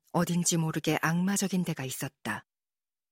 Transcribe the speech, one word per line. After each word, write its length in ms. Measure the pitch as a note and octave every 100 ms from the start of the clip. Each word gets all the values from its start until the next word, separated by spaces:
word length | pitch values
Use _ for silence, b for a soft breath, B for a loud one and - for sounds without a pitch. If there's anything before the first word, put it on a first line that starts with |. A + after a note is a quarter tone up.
| _
어딘지 420 | E3 E3+ E3+ E3+ F3
모르게 420 | D#3+ D#3 D#3 D#3
악마적인 640 | D#3 F3 F#3 G3+ F#3+ F3+ E3+
데가 180 | D#3+
있었다. 640 | C3 - C3+ - A2 G2+ - _ _ _ _ _ _